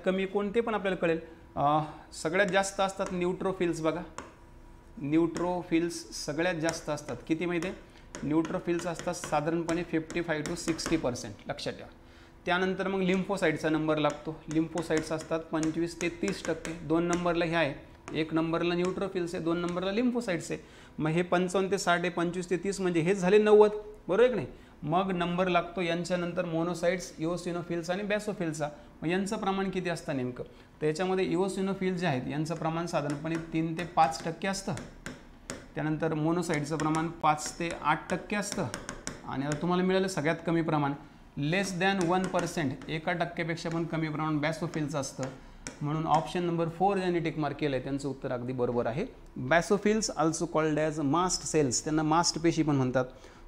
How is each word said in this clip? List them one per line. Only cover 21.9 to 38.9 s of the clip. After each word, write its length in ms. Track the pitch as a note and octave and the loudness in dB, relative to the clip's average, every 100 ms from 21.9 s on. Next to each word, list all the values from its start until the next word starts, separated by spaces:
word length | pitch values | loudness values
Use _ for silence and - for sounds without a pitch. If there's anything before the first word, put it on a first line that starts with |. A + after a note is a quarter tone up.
| F3 | 2
आहे, 80 | F3 | 2
पंचवीस 420 | F3 E3+ F3+ F3 | 0 -2 -2 -2
ते 60 | F3+ | -2
तीस 240 | G3 F#3+ | -2 -2
म्हणजे 200 | F3+ E3+ | 0 2
हेच 180 | E3 G3+ | 2 2
झाले 200 | F3+ G#3 | 6 6
नव्वद, 320 | G#3+ G#3+ G#3 G#3 - - - | 8 10 8 6 -10 -14 -2
बरोबर 120 | G3 | 6
आहे 80 | B3 | 6
की 60 | |
नाही? 120 | G#3+ B2 - - - | 4 -4 -10 -20 -10
मग 300 | D3 E3+ F#3+ | 0 0 2
नंबर 340 | F3+ F3 F3 F#3 | 0 0 0 2
लागतो 320 | F3 E3+ - | 2 0 -4
यांच्यानंतर 640 | E3+ E3+ E3+ F3+ F3 F3 | -2 -2 0 -2 -2 -2
मोनोसाइट्स, 680 | F3 D#3+ E3+ E3 F3 F#3 - - | -2 0 0 0 0 0 -4 -6
इओसिनोफिल्स 720 | D#3 F3 F3 E3+ E3+ E3+ E3 | -4 -2 -4 -6 -4 -4 -2
आणि 120 | F3+ | -4
बेसोफिल्सचा. 680 | G#3 G#3 G#3 - E3 D3+ D3+ - - - | -2 -2 -2 -4 -4 -2 -4 -6 -20 -6
मग 60 | D#3 | 0
यांचं 280 | F3+ G3 G#3+ | 0 0 -2
प्रमाण 340 | G3+ F#3+ F#3+ | 0 0 0
किती 180 | F3+ F3 | -2 -2
असतं 280 | D#3+ - C#3 | -4 -4 -2
नेमकं? 280 | B2 B2 - - - - | -4 -6 -12 -14 -20 -4
तर 40 | D3+ | -2
याच्यामध्ये 380 | D#3 F#3 F#3+ | 0 0 2
इओसिनोफिल 720 | F3 E3 F#3+ F#3+ F#3+ F#3+ F#3 F3+ | 2 2 0 0 -2 0 0 0
जे 100 | F3 | 0
आहेत 160 | C3 C3+ | 0 -2
यांचं 240 | C#3 D#3 | -4 -2
प्रमाण 320 | D#3+ E3 E3 E3+ | -2 -2 -2 -2
साधारणपणे 480 | D#3+ C#3+ D3 D#3+ D#3+ - | -2 -2 -4 -4 -4 -2
तीन 260 | D#3+ E3 D#3+ | 0 0 -2
ते 60 | |
पाच 400 | E3 - E3 - | -2 4 4 2
टक्के 240 | F3 D#3+ G3 | -6 -4 -4
असतं. 260 | G3 - C#3+ - - - - - - - - - | -4 -4 -6 -6 -14 -14 -14 -16 -20 -14 -14 -10
त्यानंतर 400 | D#3 D3+ D#3 D#3+ | -4 -2 0 0
मोनोसाइट्सचं 640 | D#3 D#3 E3+ E3+ D3 D3 D#3+ | 0 2 2 0 -2 0 0
प्रमाण 320 | D3+ D#3+ E3 | 0 0 -2
पाच 500 | D#3+ D#3 D3+ - - | 0 2 2 0 -6
ते 120 | E3+ - | -6 -4
आठ 280 | D3 D#3+ - | 0 0 0
टक्के 260 | F3 - G#3 | -6 -2 -4
असतं. 280 | G3+ - C3+ - - | -2 -2 -4 -6 -10